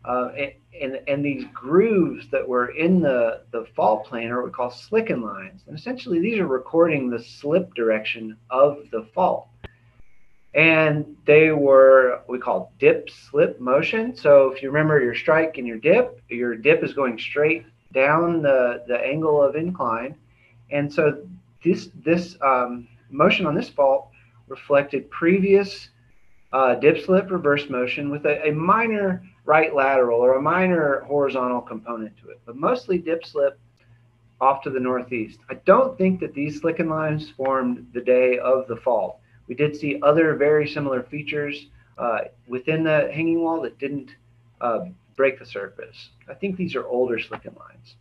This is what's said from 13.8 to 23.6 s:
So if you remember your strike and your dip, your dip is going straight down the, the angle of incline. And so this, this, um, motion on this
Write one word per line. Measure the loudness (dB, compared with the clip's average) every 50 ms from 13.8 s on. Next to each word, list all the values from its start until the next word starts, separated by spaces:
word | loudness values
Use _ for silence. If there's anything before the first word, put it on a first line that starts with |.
| 0 0 -2 -4 -4 -4 -8
So | -2 4 6 8 8 6 6
if | 0 -6
you | -8 -2
remember | 0 0 2 4 2 2
your | 2 0 -2
strike | -2 0 2 2 2 2 0 -4
and | -8 -8
your | -8 -10 -2
dip, | 2 4 4 4 4 0 -4 -18 _ _
your | -8 -4 -4 -4 -4
dip | 0 2 2 4 4 2
is | -4 -2
going | -2 -2 -2 -4
straight | -6 -10 -8 -2 0 0 0 0 -2 -8 -18 _ _ _ _
down | 0 0 2 4 4 2 2 0 0 0 2
the, | 2 2 4 2 0 -2 -6 -6
the | -4 -4 -2
angle | -2 -2 -4 -2 0 0 2 4
of | 2 2 0
incline. | -2 -6 -6 -6 -4 -4 -4 -2 -4 -6 -10 -12 _ _ _ _ _ _ _ _ _ _ _
And | -4 -4 -4 -2
so | 0 2 2 2 0 -2 -12 -18 -20 -20 _ _ _ _ 0
this, | 0 0 0 -4 -16 _ -8 0
this, | 0 0 0 0 -6 -8 _
um, | 0 2 2 2 0 -4 -6 -12 -14 _ _ _ _ _
motion | -2 2 2 2 2 2 0
on | -2 -2
this | -2